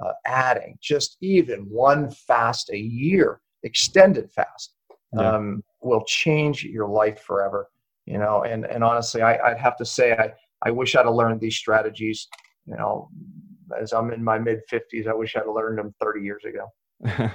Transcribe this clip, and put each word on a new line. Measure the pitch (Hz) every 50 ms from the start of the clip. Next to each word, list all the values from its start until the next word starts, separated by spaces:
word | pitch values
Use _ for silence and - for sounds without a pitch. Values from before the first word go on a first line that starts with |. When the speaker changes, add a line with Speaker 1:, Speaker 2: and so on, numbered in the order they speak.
| -
Speaker 1:
uh, | - - - -
adding | 117 127 131 127 127 120 104 - - - -
just | - - 151 143 131 - - -
even | 185 190 196 180 160 123 110 98 101 98
one | 107 113 131 139 143 147 147 123
fast | 113 - _ - 123 117 113 117 120 - - -
a | 101
year, | 101 107 113 117 120 139 165 196 190 147 - - - _ _ _ _
extended | - 117 - - - - - 190 190 196 170 120 101 -
fast, | - - - - - - - - _ _ _ _ _ _ _ _ -
Speaker 2:
Yeah. | 113 110 110 110
Speaker 1:
um, | 107 104 104 101 107 - _ _ _
will | - 127 120 110 113
change | - - - - 165 151 151 151 147 143 - -
your | - - 110 107 101
life | 104 107 107 107 107 -
forever, | - - 95 98 98 98 101 101 98 - _ _ _ _ _ _ -
you | - - 101
know? | 104 107 107 101
And, | - 117 113 110 110
and | - - 117
honestly, | 117 117 117 117 113 - - 117
I, | 113 113 117 - - 120
I'd | 117 117
have | 127 123 123
to | - -
say, | - - - 123 123 113
I, | 113 110 107 - _ _ _ _ - -
I | 117
wish | 117 127 127 120 -
I'd | 135 120
have | 117 117
learned | 117 117 113 113 110
these | 113 110 110
strategies, | - - - 107 110 110 107 101 107 110 110 107 - - - - - - _ _ _ _
you | - -
know, | 107 107 104 104 - - - - - - - - 156 - - - - - - 117 117
as | 113 107
I'm | 117 113 113 117
in | 117 113 117
my | 113 110 110
mid | 117 117 117 110 - -
fifties, | 123 113 - _ - 113 107
I | 113
wish | 110 110 110 110 -
I'd | 113 107
have | 110 107
learned | 110 110 110 110 107
them | 104 104 101 -
thirty | 107 107 107 107
years | 101 98 101 104 -
ago. | 107 104 104 - - _ _ _ _ _ - -
Speaker 2:
<laughs> | 113 95 - 117 107 -